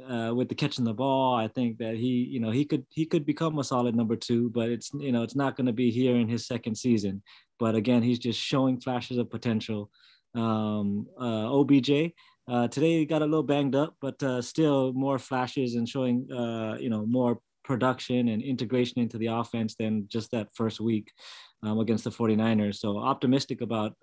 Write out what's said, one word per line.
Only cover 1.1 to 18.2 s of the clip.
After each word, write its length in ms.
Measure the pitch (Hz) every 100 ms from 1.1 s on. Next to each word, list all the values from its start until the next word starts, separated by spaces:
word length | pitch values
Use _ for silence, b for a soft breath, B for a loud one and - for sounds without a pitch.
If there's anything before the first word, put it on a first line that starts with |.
| 135 131 120
I 120 | 110
think 320 | - 120 113
that 160 | 113 113
he, 320 | 123 123 127
you 100 | 131
know, 120 | 113
he 140 | 120 147
could, 200 | 143 -
he 160 | - 156
could 180 | 170 147
become 320 | 147 160 151
a 60 |
solid 320 | 135 127 120 117
number 200 | 110 117
two, 360 | - 120 117
but 180 | 117 113
it's, 220 | 117 -
you 180 | 143 143
know, 120 | 120
it's 120 | 113 135
not 220 | 139 131
gonna 160 | 127
be 160 | 113 123
here 280 | 117 127 120
in 120 | 113
his 160 | 117 -
second 300 | 120 120 110
season. 480 | 127 113 98 98 B B B -
But 160 | 113
again, 300 | 110 107 123
he's 160 | 120 120
just 200 | 120 107
showing 400 | - 143 131 127
flashes 380 | 131 123 120 123
of 140 | 104
potential. 580 | 113 123 110 110 107 104 b b b _ 120
Um, 720 | 113 110 107 107 101 104 - -
uh, 300 | 123 110 110
O 140 | 139
B 180 | 139 139
J, 320 | 123 143 165 b b b -
uh, 200 | 123 120
today 320 | 135 160 165
he 60 | 151
got 160 | 156
a 20 | 151
little 160 | 160
banged 320 | 135 143 139
up, 220 | 135 156 -
but, 220 | 135 -
uh, 180 | 135 127
still 540 | 120 - 156 139 131
more 240 | 127 135 135
flashes 560 | - 131 123 - 127
and 160 | 120 117
showing, 420 | 139 127 120 131
uh, 460 | 127 117 113 110 120
you 120 | 127
know, 160 | 107 107
more 320 | 127 123 117 _ _
production 640 | - 123 127 123 - 123